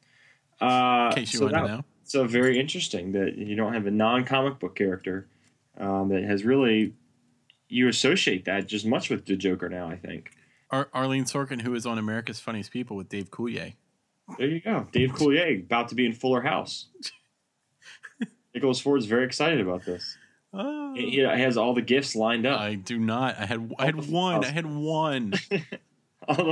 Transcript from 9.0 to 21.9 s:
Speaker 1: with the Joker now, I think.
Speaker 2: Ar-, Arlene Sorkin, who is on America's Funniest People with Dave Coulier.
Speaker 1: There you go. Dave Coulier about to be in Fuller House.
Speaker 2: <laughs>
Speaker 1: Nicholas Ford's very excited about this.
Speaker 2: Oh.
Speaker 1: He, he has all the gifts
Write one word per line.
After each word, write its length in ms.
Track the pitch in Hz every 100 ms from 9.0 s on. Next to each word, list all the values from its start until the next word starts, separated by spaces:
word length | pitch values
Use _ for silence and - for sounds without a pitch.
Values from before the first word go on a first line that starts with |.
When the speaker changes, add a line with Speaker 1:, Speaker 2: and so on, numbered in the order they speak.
| -
Speaker 1:
with 160 | 110 -
the 100 | 95
Joker 320 | 98 90 87
now, 220 | 90 87
I 60 | 85
think. 360 | 85 82 - _ _ _ -
Speaker 2:
Ar-, 200 | 135 139
Arlene 300 | 127 135 135 127
Sorkin, 360 | 143 135 131
who 120 | 117
is 120 | 120 117
on 100 | 113
America's 420 | 107 110 113 110
Funniest 320 | - 110 98
People 240 | 120 117 101
with 140 | 92
Dave 220 | 101 92
Coulier. 420 | - 120 110 87 107 _ _ _ _ - -
Speaker 1:
There 100 | 131
you 140 | 165
go. 260 | 208 196 98
Dave 200 | 120 131
Coulier 520 | 131 151 143 175 135
about 260 | 90 117 120
to 60 | 117
be 100 | 120
in 80 |
Fuller 280 | 113 131 127
House. 440 | 127 92 - - -
Speaker 2:
<laughs> 1600 | 370 - - _ _ _ _ _ _ - - - - 233 _ _
Speaker 1:
Nicholas 260 | 123 135 127
Ford's 260 | 139 143 107
very 200 | 117 127
excited 360 | - 151 156
about 240 | 92 90 90
this. 320 | 90 - - _ _ _
Speaker 2:
Oh. 400 | 190 254 302 285 262
Speaker 1:
He, 160 | 247
he 60 | 135
has 380 | 131 120 131 117
all 160 | 113
the 80 | 123
gifts 340 | 113